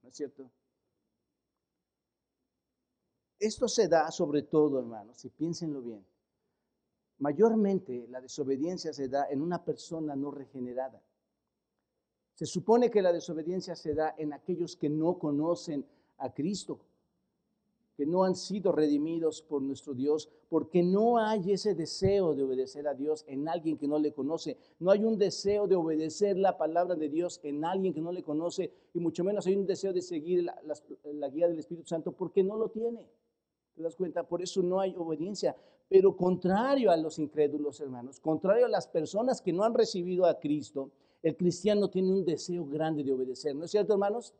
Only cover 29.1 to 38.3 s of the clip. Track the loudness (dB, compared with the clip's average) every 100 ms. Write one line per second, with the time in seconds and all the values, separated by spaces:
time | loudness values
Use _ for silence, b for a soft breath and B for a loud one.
29.1 | -2 -2 0 0 0 0 -2 -2 -4 -4
30.1 | -8 0 0 0 -6 -10 -10 _ -18 -12
31.1 | -8 -6 0 0 0 -8 -12 -6 -4 -4
32.1 | -6 -2 2 0 0 -4 -2 -6 -6 -14
33.1 | _ _ _ _ _ _ -8 -8 -4 -4
34.1 | -4 -4 -4 -2 0 2 2 0 -4 -4
35.1 | -4 -4 -2 -2 -4 B B _ 8 8
36.1 | 6 2 2 2 2 4 4 4 4 2
37.1 | -4 -4 2 2 2 -4 -6 -10 -10 -12
38.1 | -6 -2